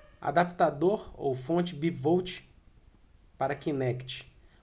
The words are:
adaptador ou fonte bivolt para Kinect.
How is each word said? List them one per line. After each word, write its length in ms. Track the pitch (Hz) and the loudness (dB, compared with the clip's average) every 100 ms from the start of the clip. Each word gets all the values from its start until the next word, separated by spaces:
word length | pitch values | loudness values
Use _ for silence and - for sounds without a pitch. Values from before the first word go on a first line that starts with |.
| - - | -20 -8
adaptador 920 | - 147 175 - 165 143 170 208 - | 0 2 2 4 2 4 2 2 -4
ou 200 | - 139 | -6 -4
fonte 400 | 127 - 170 175 | -2 0 0 0
bivolt 680 | 143 165 127 131 180 180 - - - - - - - - - - - | -2 -2 0 2 2 0 -8 -16 -20 -20 -20 -20 -20 -20 -20 -20 -4
para 180 | 135 143 | -4 -2
Kinect. 760 | - 139 127 127 - - - - - - | -2 0 0 -2 -6 -12 -14 -20 -20 -20